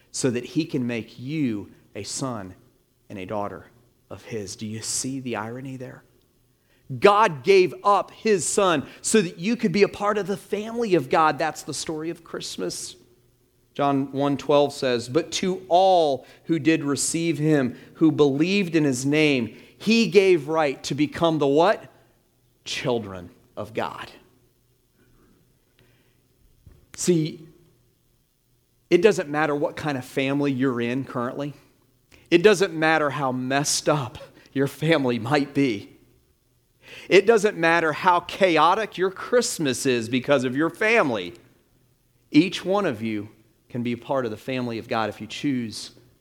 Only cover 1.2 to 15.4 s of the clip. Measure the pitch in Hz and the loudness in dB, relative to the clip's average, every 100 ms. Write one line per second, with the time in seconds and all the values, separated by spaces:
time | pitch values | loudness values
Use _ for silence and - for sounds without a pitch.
1.2 | 127 160 131 104 90 _ _ 107 98 - | -8 -4 -2 -4 -8 _ _ -14 -10 -8
2.2 | 135 113 95 90 _ _ _ _ - 104 | -8 -8 -12 -18 _ _ _ _ -18 -14
3.2 | 92 107 101 92 - _ _ _ - 101 | -8 -6 -6 -10 -20 _ _ _ -20 -18
4.2 | - 113 95 - 110 110 - - 131 135 | -12 -10 -10 -10 -10 -10 -8 -6 -6 -8
5.2 | 127 107 110 123 135 131 123 - _ _ | -8 -8 -8 -10 -14 -14 -16 -18 _ _
6.2 | _ _ _ _ _ _ - 127 202 208 | _ _ _ _ _ _ -12 4 6 6
7.2 | 220 143 135 196 180 - 202 196 - - | 2 0 4 4 4 0 0 2 0 -4
8.2 | 220 196 - - 190 151 - - - 220 | 0 0 0 0 2 0 -4 -10 0 2
9.2 | 175 170 185 240 214 202 190 - 202 214 | 2 -4 -4 -2 0 2 2 0 -4 -2
10.2 | 185 196 - 202 214 233 226 170 135 175 | -4 -8 -8 -8 -6 -6 0 0 2 2
11.2 | 156 139 160 151 - 143 - 156 160 170 | 2 2 -4 -6 -10 -10 -8 -8 -8 -12
12.2 | - - - - 175 - - - _ _ | -12 -12 -12 -8 -8 -8 -12 -16 _ _
13.2 | _ _ _ _ _ - 143 139 135 135 | _ _ _ _ _ -2 0 0 -2 -2
14.2 | 143 135 - 147 143 - 131 120 113 147 | -2 -2 2 4 4 0 -2 -2 0 -2
15.2 | 165 - | -2 -4